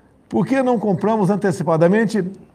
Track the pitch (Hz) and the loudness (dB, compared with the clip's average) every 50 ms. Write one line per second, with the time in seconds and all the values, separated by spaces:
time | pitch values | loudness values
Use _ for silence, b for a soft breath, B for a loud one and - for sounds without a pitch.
0 | b b b b b - - 220 185 - 262 269 254 254 247 208 202 208 185 - | b b b b b -6 -4 -2 -2 0 0 0 0 0 0 0 0 -2 -2 0
1 | - 208 226 214 196 170 208 196 208 196 - - 160 165 165 156 170 175 196 220 | 0 0 0 0 0 0 0 0 0 -2 -2 -2 -2 0 2 2 4 4 4 2
2 | 226 - - 208 175 185 - - - - _ | 0 0 -2 -2 -4 -4 -8 -14 -20 -20 _